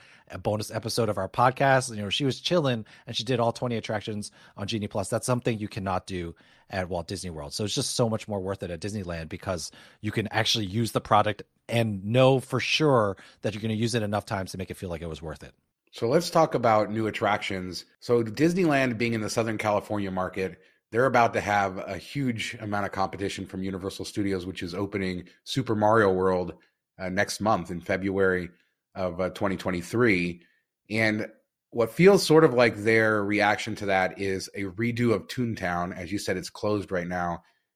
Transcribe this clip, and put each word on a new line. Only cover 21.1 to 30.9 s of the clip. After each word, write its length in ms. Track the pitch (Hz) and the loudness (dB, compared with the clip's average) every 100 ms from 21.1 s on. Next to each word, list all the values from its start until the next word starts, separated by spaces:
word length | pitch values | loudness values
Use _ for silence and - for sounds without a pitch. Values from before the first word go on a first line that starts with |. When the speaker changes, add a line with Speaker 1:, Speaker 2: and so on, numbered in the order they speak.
| 120 117 | 6 4
Speaker 2:
to 80 | 104 | 2
have 360 | 92 104 98 92 | 2 2 2 -2
a 200 | 92 92 | -8 -10
huge 580 | - 143 131 113 98 120 | -8 -4 -4 -4 -6 -8
amount 240 | 107 101 98 | -6 -4 -4
of 80 | |
competition 520 | 98 95 90 98 - 95 | -2 -4 -2 -6 -6 -8
from 160 | 95 | -6
Universal 440 | 95 95 95 - 95 | -6 -6 -8 -8 -8
Studios, 400 | - 98 95 87 | -4 -2 -2 -4
which 180 | 90 | -8
is 100 | 92 | -8
opening 520 | 87 101 104 95 90 90 _ | -6 -4 -2 -2 -4 -10 _
Super 320 | - - 117 107 | -6 -4 0 2
Mario 380 | 104 113 101 | 6 6 6
World, 400 | 92 95 92 90 85 _ _ _ - | 6 2 2 -2 -8 _ _ _ -10
uh, 120 | 92 | -4
next 320 | 92 101 - | 0 0 0
month 300 | 104 104 85 | 2 2 0
in 100 | 87 | -8
February 680 | 85 95 98 95 95 92 87 - _ _ _ - | -4 -2 0 2 4 2 -2 -12 _ _ _ -6
of, 240 | 92 87 | -4 -2
uh, 100 | 92 | -4
twenty 260 | - 101 92 | -2 -2 -2
twenty-three. 840 | 101 90 85 113 123 92 87 85 _ _ _ _ | -2 -4 -2 2 4 4 0 -4 _ _ _ _
And 380 | - | -6